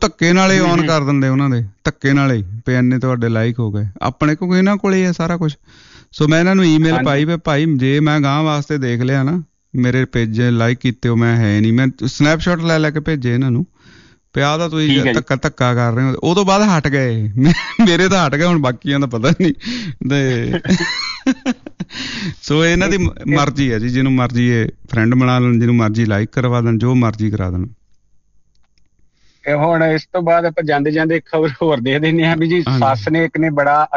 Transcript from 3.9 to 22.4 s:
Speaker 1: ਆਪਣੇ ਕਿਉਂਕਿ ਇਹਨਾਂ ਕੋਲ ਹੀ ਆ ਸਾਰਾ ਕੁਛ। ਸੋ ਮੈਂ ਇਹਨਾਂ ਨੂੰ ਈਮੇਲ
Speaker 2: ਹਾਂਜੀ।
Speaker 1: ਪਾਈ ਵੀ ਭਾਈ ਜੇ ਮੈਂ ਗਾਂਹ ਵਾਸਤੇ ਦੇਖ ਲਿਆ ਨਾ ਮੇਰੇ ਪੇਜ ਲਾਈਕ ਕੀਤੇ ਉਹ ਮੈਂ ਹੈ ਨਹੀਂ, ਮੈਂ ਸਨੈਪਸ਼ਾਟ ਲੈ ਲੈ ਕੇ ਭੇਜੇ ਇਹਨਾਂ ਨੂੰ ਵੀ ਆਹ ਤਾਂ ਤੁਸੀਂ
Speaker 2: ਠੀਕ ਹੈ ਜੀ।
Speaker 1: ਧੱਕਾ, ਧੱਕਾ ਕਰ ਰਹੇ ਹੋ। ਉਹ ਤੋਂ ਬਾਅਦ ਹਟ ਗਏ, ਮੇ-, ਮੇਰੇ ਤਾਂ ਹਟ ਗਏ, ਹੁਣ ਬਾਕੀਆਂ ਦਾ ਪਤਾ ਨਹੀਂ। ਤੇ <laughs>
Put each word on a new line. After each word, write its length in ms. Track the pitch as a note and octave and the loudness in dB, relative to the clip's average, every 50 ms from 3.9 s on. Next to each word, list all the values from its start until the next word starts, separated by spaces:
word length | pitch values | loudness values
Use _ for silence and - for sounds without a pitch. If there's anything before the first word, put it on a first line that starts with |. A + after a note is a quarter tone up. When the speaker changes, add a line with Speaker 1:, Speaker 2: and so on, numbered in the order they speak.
| G2 - | -8 -6
Speaker 1:
ਆਪਣੇ 340 | - C3 - - D#3 D3+ D3+ | -6 -6 -4 -2 0 0 0
ਕਿਉਂਕਿ 220 | D3+ G3 F3 F#3 F#3 | -2 -2 0 0 2
ਇਹਨਾਂ 200 | F#3+ G3 G#3 G3 | 2 2 0 0
ਕੋਲ 160 | - G3 F#3+ | 0 0 0
ਹੀ 100 | F#3+ F#3 | 2 0
ਆ 80 | F3+ | 0
ਸਾਰਾ 260 | E3+ - E3 E3 F3 E3+ | -2 -2 -2 -4 -2 -2
ਕੁਛ। 200 | F3 D3+ C#3+ - _ _ - - - - - - - _ | -2 -4 -4 -6 _ _ -20 -20 -20 -20 -20 -20 -20 _
ਸੋ 160 | - - D3+ D3+ | -4 -2 2 2
ਮੈਂ 120 | D#3+ E3 | 4 4
ਇਹਨਾਂ 160 | F3 F#3 F#3+ | 4 4 2
ਨੂੰ 100 | F#3+ F#3 | 4 4
ਈਮੇਲ 260 | E3 D#3 D#3 D#3+ D#3+ | 4 4 4 4 2
Speaker 2:
ਹਾਂਜੀ। 140 | D#3+ E3 - | 2 0 0
Speaker 1:
ਪਾਈ 200 | D#3 C#3 C#3+ D3+ | 0 0 0 0
ਵੀ 100 | D#3+ E3+ | 0 -2
ਭਾਈ 300 | E3 - E3 D3+ C#3 D#3 E3 D#3 | -4 -2 -2 0 0 0 0 0
ਜੇ 240 | C3 B2+ C3+ C#3 D3 | 0 0 0 2 2
ਮੈਂ 200 | D3+ D3+ D3 D3+ | 2 2 2 2
ਗਾਂਹ 240 | C#3+ C#3 C#3 D3 D#3 | 2 0 0 0 0
ਵਾਸਤੇ 340 | D#3 D3+ D3 C#3+ - D#3 D3 | 0 0 -2 -4 -4 -4 -4
ਦੇਖ 240 | C3+ B2 A#2+ A#2 | -2 -2 -2 -2
ਲਿਆ 220 | B2 B2+ C#3 C#3 C3 | -2 -2 0 0 0
ਨਾ 200 | C#3 E3+ F3+ D#3+ - _ _ _ _ - | -2 -2 -4 -6 -10 _ _ _ _ -4
ਮੇਰੇ 300 | C3+ B2 B2 B2 C3 B2+ | -2 0 0 2 0 -2
ਪੇਜ 360 | - - B2 A#2 A2+ G#2+ A2+ | 0 0 -2 -2 -2 0 0
ਲਾਈਕ 380 | A#2+ B2 A#2+ A#2 A2+ A#2 C3 B2+ | 0 2 2 2 2 0 0 0
ਕੀਤੇ 300 | - B2+ A#2 - - B2 | -2 -4 -4 -2 -2 0
ਉਹ 80 | A#2 A2+ | 0 2
ਮੈਂ 200 | A#2 A#2 A#2 A#2 | 2 2 2 2
ਹੈ 240 | A2+ G#2 G2+ G#2 | 2 2 2 2
ਨਹੀਂ, 120 | A2 A2+ A2+ | 2 2 2
ਮੈਂ 140 | B2 C3+ C3 C3 - A2 | 2 2 0 -2 -4 -6
ਸਨੈਪਸ਼ਾਟ 540 | C3+ - - D3 D3 D#3+ D#3 - F3+ F3 E3 | -6 -2 0 0 2 2 0 0 -2 -2 0
ਲੈ 200 | E3 E3 E3 D#3+ | 0 0 0 0
ਲੈ 120 | D#3 D3+ | 0 0
ਕੇ 80 | D3+ D#3 | -2 -4
ਭੇਜੇ 340 | D3 E3 D#3+ C#3+ B2 B2 A#2+ | -4 -4 -4 -2 -2 -2 0
ਇਹਨਾਂ 180 | B2 C3+ C3 | 0 0 0
ਨੂੰ 140 | A#2+ B2 F3 - _ _ _ - - - - - _ _ _ _ _ | 0 -2 -2 -4 _ _ _ -20 -20 -20 -20 -20 _ _ _ _ _
ਵੀ 60 | C3 | -2
ਆਹ 160 | C#3 C#3+ D3+ D#3+ | 0 0 0 -2
ਤਾਂ 120 | E3+ E3 | -2 -4
ਤੁਸੀਂ 200 | D#3 D#3 D#3 D3+ | -2 -2 0 2
Speaker 2:
ਠੀਕ 100 | C#3 C3+ | 2 2
ਹੈ 40 | C3+ | 2
ਜੀ। 100 | E3+ E3 | 0 0
Speaker 1:
ਧੱਕਾ, 220 | D#3+ D3 - C#3 | -2 -2 -2 -4
ਧੱਕਾ 380 | B2+ - D#3 - - C3 B2 B2 | -2 -2 -6 -2 0 0 0 2
ਕਰ 200 | A#2+ B2 A#2+ A2+ | 2 0 0 0
ਰਹੇ 100 | A#2+ C3 | 0 0
ਹੋ। 120 | C3+ B2+ - - | 0 -2 -2 0
ਉਹ 120 | C#3+ F3+ | 0 2
ਤੋਂ 100 | G3 G3+ | 2 2
ਬਾਅਦ 160 | F#3 F#3+ G3+ | 2 2 2
ਹਟ 260 | G#3+ G#3+ F#3 D#3 C#3 D3+ | 4 4 2 2 0 0
ਗਏ, 440 | C3+ C#3 C3 B2 A2+ A2+ G#2+ G#2 G2+ A#2+ | 0 0 0 0 0 -2 -2 -2 0 2
ਮੇ-, 480 | C3 D#3+ E3+ - - - - - A#3 | 4 4 4 2 -2 -8 0 2 4
ਮੇਰੇ 240 | F#3+ E3+ E3 F3+ F#3+ | 4 4 4 2 2
ਤਾਂ 180 | G3 F#3+ E3+ C#3 | 2 2 2 0
ਹਟ 80 | C#3 | 0
ਗਏ, 80 | C#3+ E3 | 0 0
ਹੁਣ 160 | F3+ F3 D#3+ | 2 2 2
ਬਾਕੀਆਂ 400 | C#3+ B2+ B2+ A#2 - C#3+ C#3 C#3 | 0 0 -2 -2 -4 -4 -2 -2
ਦਾ 80 | C#3 C3 | -2 -2
ਪਤਾ 220 | A#2+ A2+ A2 C#3 E3+ - | -4 -2 0 0 0 2
ਨਹੀਂ। 120 | F#3+ D#3+ C#3 - - A3 B3 B3 A3 F3+ C3+ - - B2+ | 0 -2 -2 -2 -8 -10 -10 -8 -8 -10 -10 -8 -6 -2
ਤੇ 420 | C#3 C#3+ C#3 C3 B2+ A#2 A#2 - - E3+ | -2 0 0 0 0 -2 -2 -2 -4 -4
<laughs> 920 | - - F#3+ F3 F3 - - - - - - - - C4 C4 - - C4+ A#3+ - - - - _ E3+ - - - C4 B3 - A#3 G#3 F3 - - | 0 0 0 0 0 -4 -6 -8 -10 -10 -12 -6 -4 -4 -4 -2 -4 -6 -6 -6 -10 -20 -16 _ -16 -14 -12 -12 -12 -10 -10 -8 -8 -10 -10 -10